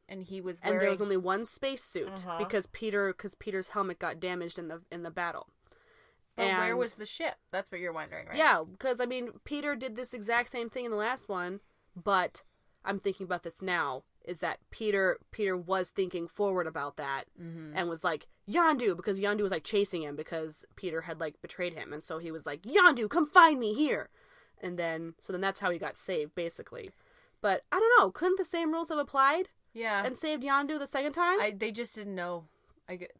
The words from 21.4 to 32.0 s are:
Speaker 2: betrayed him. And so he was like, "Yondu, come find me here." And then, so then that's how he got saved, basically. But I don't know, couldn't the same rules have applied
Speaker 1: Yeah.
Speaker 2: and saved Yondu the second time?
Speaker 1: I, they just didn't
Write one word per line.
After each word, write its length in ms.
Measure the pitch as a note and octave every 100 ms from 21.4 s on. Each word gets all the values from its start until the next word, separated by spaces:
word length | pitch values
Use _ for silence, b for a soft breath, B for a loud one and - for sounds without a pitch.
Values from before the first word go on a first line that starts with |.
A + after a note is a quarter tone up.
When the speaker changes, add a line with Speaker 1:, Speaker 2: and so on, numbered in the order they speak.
Speaker 2:
betrayed 320 | F3 - F3+
him. 180 | D#3+ -
And 120 | D3+
so 140 | - D#3+
he 120 | E3+
was 160 | D#3+ D3+
like, 160 | D3
"Yondu, 480 | G#3 F4 F4+ B3 G#3
come 160 | E4 D4+
find 320 | F#4 E4 C4+
me 160 | A3
here." 360 | G#3+ D4+ F3 - b b b b b
And 180 | F#3 F3
then, 360 | E3 D#3+ E3 E3
so 120 | -
then 80 | F#3
that's 180 | G3 F#3+
how 100 | G3
he 80 | E3+
got 180 | D3 -
saved, 380 | - F3 D3+ -
basically. 540 | E3+ - - - - - b b b b
But 240 | G3+ F#3 -
I 60 | F4+
don't 180 | A4+ A#4+
know, 120 | G#3
couldn't 260 | - F4+ F#4+
the 60 |
same 260 | F4+ E4+ D#4+
rules 160 | E4 E4
have 80 | D4+
applied 500 | C#4 C4+ C4+ E4 F#4 _ _
Speaker 1:
Yeah. 320 | A3+ A3+ G3+
Speaker 2:
and 120 | A3+ B3+
saved 260 | D#4 D4+
Yondu 340 | C#4 C#4 C#4+ D#4
the 80 | C#4+
second 260 | C4+ C#4+
time? 280 | D4+ F4 G4
Speaker 1:
I, 100 | G#3+
they 220 | G3 G#3+
just 220 | A3 A#3
didn't 180 | G#3+